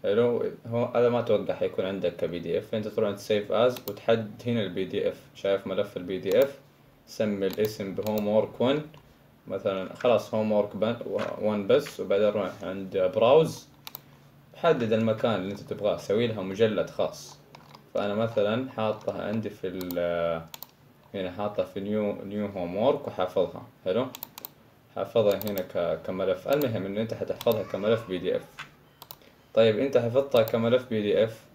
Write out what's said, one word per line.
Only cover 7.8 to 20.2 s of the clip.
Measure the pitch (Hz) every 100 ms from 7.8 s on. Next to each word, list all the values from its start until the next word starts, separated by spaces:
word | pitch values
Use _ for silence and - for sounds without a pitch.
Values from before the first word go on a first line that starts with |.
| 98
بهوم | 90 104 107 104
وورك | 107 101 -
ون، | 120 147 151 - - - - _ -
مثلًا | 98 107 95 92
خلاص | - 123 110 -
هوم | 110 107
وورك | 104 101 98 107 120 - 101 - -
ون | 104 104 98
بس، | 135 143 -
وبعدين | 95 98 104
روح | 104 92 -
عند | 87 95 95 95 92
براوز، | 101 113 151 160 - - - - - - - - - - -
حدد | 170 143 113
المكان | 110 113 110 120
اللي | 104 92
أنت | 101
تبغاه، | - 101 101 85
سوي | - 104 120
لها | 107
مجلد | 95 95 113 95 78
خاص. | - 85 - - - - - - - -
فأنا | - 104
مثلًا | 104 113 107 101 117 131
حاطها | - 110 - - 87 92
عندي | 110 104
في | - 95
ال-، | 92 90 87 87 85